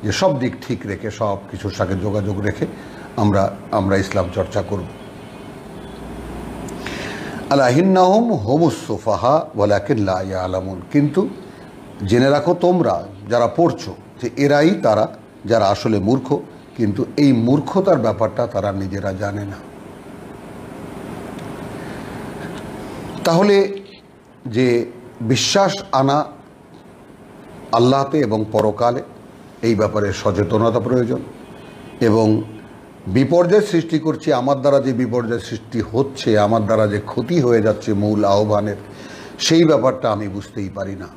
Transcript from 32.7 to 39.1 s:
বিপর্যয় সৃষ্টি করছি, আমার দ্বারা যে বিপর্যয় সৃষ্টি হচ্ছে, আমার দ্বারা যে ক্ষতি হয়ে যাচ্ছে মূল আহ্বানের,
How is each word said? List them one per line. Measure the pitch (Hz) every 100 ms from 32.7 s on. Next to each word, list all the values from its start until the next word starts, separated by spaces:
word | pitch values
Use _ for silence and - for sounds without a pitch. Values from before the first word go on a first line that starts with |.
| - - - -
বিপর্যয় | 98 135 170 175 208
সৃষ্টি | 202 165 156 160
করছি, | 156 139 -
আমার | 131 127 139
দ্বারা | 143 139
যে | 135
বিপর্যয় | 117 127 120 117 117
সৃষ্টি | - 110 - 117 107
হচ্ছে, | 113 139 - - 104
আমার | 104 113 104
দ্বারা | 110 107
যে | 101 -
ক্ষতি | - 117 170
হয়ে | 123 113
যাচ্ছে | 107 107 -
মূল | 101 104 104 101
আহ্বানের, | 101 107 104 104 101 - - -